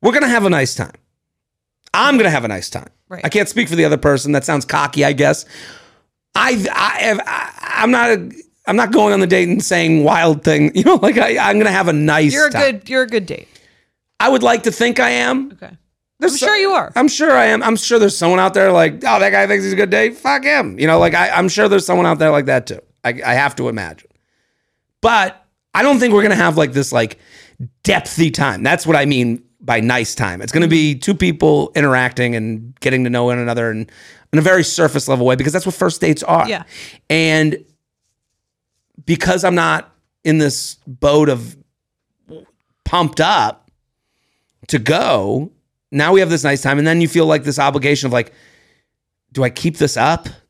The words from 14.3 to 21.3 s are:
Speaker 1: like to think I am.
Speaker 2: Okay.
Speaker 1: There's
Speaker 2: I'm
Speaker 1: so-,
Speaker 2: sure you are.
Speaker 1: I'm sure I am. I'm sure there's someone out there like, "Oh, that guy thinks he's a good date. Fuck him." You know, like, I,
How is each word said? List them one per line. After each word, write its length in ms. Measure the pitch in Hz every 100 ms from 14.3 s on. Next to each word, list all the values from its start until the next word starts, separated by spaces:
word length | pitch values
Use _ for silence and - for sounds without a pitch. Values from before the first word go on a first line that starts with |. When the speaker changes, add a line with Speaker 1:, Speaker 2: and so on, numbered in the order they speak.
| 269
Speaker 1:
like 220 | 240 233
to 80 | 226
think 260 | - 240 233
I 120 | 247
am. 420 | 247 240 262 269
Speaker 2:
Okay. 180 | - - 170 _ _ _ _
Speaker 1:
There's 140 | 330
Speaker 2:
I'm 60 | -
Speaker 1:
so-, 80 | 254
Speaker 2:
sure 100 | 415
you 140 | 392
are. 200 | 370 180 -
Speaker 1:
I'm 100 | 254
sure 220 | - 311
I 160 | 262 226
am. 160 | 220
I'm 140 | 226 220
sure 220 | - 240
there's 160 | 208 -
someone 220 | 170 180
out 120 | 185
there 200 | 190 190
like, 220 | 180 160 156 247
"Oh, 140 | 214
that 100 | 196
guy 160 | 196 196
thinks 160 | 202
he's 80 | 196
a 40 | 190
good 140 | 202
date. 260 | 196 220 240
Fuck 260 | 262 277
him." 340 | 269 294 202 95
You 100 | 151
know, 100 | 165
like, 160 | 170
I, 160 | 165 185